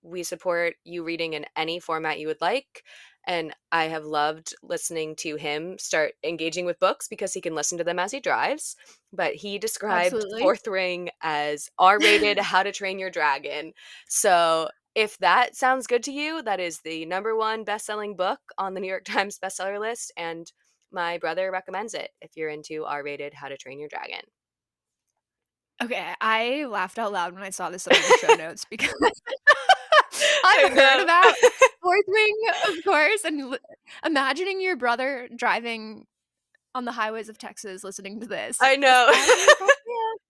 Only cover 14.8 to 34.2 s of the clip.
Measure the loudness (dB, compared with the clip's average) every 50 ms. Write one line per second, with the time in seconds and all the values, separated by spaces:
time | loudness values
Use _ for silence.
14.8 | _ _ _ -2 -2 -2 -2 0 2 4 4 4 4 0 -2 0 2 2 2 2
15.8 | 0 -2 -2 -2 -2 -2 -6 -6 -6 -4 -6 -6 -4 -4 -4 -4 -4 -6 -8 -10
16.8 | _ -10 -10 -10 -8 -6 -6 -6 -4 -4 -2 -2 -2 -2 -4 -6 -6 -6 -6 -8
17.8 | -6 -8 -8 -8 -8 -8 -6 -4 -2 -2 -2 -4 _ _ -10 -8 -8 -6 -6 -8
18.8 | -8 -6 -8 -8 _ -4 -2 -2 -2 -2 -4 -10 -10 -10 -8 -6 -6 -6 -6 -6
19.8 | -6 -6 -8 -8 -12 -14 -12 -10 -10 -10 -10 -12 -14 -20 _ _ _ _ _ _
20.8 | _ _ -8 -6 -6 -6 -6 -4 -6 -6 -4 -4 -4 -4 -6 -8 -8 -8 -10 -10
21.8 | -8 -8 -10 -12 -12 -12 _ _ -20 -20 _ -10 -10 -8 -8 -10 -12 -12 -12 -10
22.8 | -8 -8 -8 -8 -8 -10 -10 -10 -12 -14 -14 -14 -14 -14 -14 -14 -16 -18 -16 -14
23.8 | -16 -12 -12 -12 -12 -10 -12 -14 -14 _ _ _ _ _ _ _ _ _ _ _
24.8 | _ _ _ _ _ _ _ _ _ _ _ _ _ _ _ _ _ _ _ _
25.8 | -8 -6 -6 -6 -6 -8 -8 -6 -4 -2 0 0 -2 -2 -4 -4 -6 -6 -6 -6
26.8 | -6 -6 -6 -6 -6 -6 -4 -4 -6 -6 -8 -12 -14 -14 -10 -8 -8 -8 -8 -10
27.8 | 0 4 4 4 6 6 4 4 6 4 4 4 4 -10 -12 -12 -14 _ -6 -4
28.8 | -4 -4 -2 2 0 0 0 0 _ -12 -12 0 _ 4 4 4 6 4 4 4
29.8 | 4 4 6 6 6 4 0 0 2 2 2 4 6 6 8 8 6 6 8 8
30.8 | 8 8 8 4 4 4 6 8 8 8 8 8 4 4 6 6 4 4 4 _
31.8 | 0 2 2 2 2 2 2 4 4 4 2 0 0 0 0 0 0 -2 -2 -2
32.8 | 0 2 4 4 4 4 2 0 -2 -4 -4 -4 -6 -6 -8 -10 _ -14 -20 _
33.8 | _ _ -20 -6 -4 0 0 0